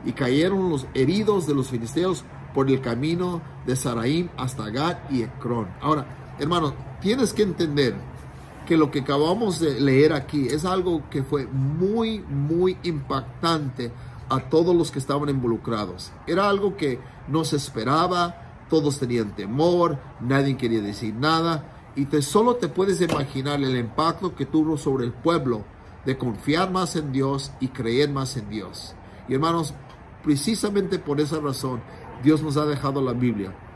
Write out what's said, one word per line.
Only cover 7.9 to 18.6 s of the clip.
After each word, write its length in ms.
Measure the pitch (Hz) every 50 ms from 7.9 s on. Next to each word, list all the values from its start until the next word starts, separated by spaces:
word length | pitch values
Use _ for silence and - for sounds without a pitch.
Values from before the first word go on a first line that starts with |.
| 98 98 - - - - - - - - - - - - -
que 100 | - 170
lo 160 | 160 156 143
que 80 | 135 143
acabamos 600 | 127 127 143 143 151 160 185 214 240 208 175 156
de 180 | 165 151 135 117
leer 320 | 139 135 131 131 147 156
aquí 360 | 156 139 131 - - 147 135 117
es 180 | 135 156 156
algo 440 | 185 185 190 180 185 170 156 - -
que 140 | - 147 131
fue 240 | 131 147 143 135 104
muy, 720 | 135 135 135 139 147 165 185 196 214 226 226 226 220 208
muy 580 | - - 139 139 143 147 165 170 185 185 180 185 -
impactante 1080 | 170 165 147 135 - 143 135 123 - - - - 165 165 156 147 135 127 - 123 117 117 - - - - - - -
a 220 | 131 131 123 -
todos 260 | - 160 170 180 180
los 160 | 170 160 -
que 80 | - 147
estaban 300 | 131 - 139 143 147 143
involucrados. 840 | 139 135 123 120 117 107 - 117 113 107 104 92 90 90 - - - - - -
Era 220 | 165 180 202 208
algo 260 | 196 196 202 202 -
que 240 | - 156 139 123 117 - - - - - -
no 160 | 135 160 160
se 100 | 151 -
esperaba, 1080 | 143 139 - - 120 107 123 143 160 170 180 185 175 175 170 175 - - - - -